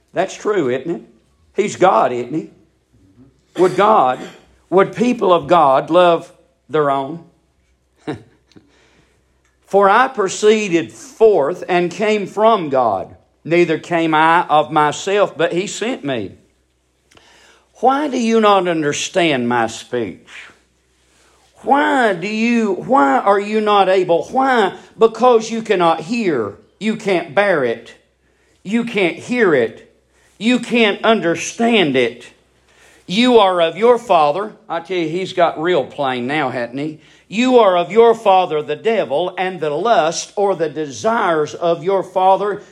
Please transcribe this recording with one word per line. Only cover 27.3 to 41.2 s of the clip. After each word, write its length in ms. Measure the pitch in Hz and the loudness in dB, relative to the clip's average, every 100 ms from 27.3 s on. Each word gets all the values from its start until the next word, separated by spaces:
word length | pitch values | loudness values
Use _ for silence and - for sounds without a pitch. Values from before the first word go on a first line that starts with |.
| 165 | -2
bear 300 | 202 160 120 | 0 0 -2
it. 300 | 113 - - _ _ _ _ _ _ | -4 -10 -20 _ _ _ _ _ _
You 220 | 180 233 233 | -6 -4 -4
can't 320 | 208 170 - | -2 -2 -4
hear 360 | - 247 196 | -6 0 2
it. 400 | 139 110 - - _ _ _ _ - | 2 0 -6 -20 _ _ _ _ -6
You 220 | 214 247 | 0 0
can't 440 | - 233 208 190 | 0 0 0 0
understand 920 | 214 214 170 165 - - 233 226 156 131 | 0 0 0 -4 -6 -4 0 2 2 0
it. 340 | 117 - - _ _ _ _ _ _ _ - | -2 -4 -20 _ _ _ _ _ _ _ -6
You 340 | 196 254 233 | 0 4 4
are 220 | 190 180 | 4 2
of 140 | 165 160 | 0 2
your 220 | 233 233 | 2 2
father. 580 | 233 175 147 165 214 - - | 2 2 2 0 -6 -12 -10
I 100 | 165 | -10
tell 180 | 170 180 | -6 -6
you, 120 | 156 | -4
he's 240 | 180 180 | -6 -4
got 280 | 180 165 - | 0 0 0
real 240 | 180 165 123 | -2 -2 -2
plain 400 | - 135 127 123 | -4 -4 -4 -4
now, 240 | 156 131 | -4 -4
hasn't 300 | 127 117 135 | -6 -8 -8
he? 220 | 156 151 _ _ - | -10 -12 _ _ -10
You 320 | 202 254 247 | -4 2 4
are 180 | 202 175 | 4 2
of 140 | 160 | 2
your 240 | 214 233 220 | 4 4 4
father 460 | 208 185 170 151 | 4 2 2 -2
the 160 | 147 147 | -4 -4
devil, 560 | 208 214 139 143 175 190 | -2 -2 0 -2 -2 -4
and 220 | 185 180 | -6 -6
the 100 | 156 | -4
lust 640 | 147 220 196 156 170 - - | -2 0 2 2 -2 -8 -2
or 180 | 196 170 | -2 0
the 140 | 156 | -4
desires 840 | 151 147 113 220 233 | -6 -8 -4 -2 0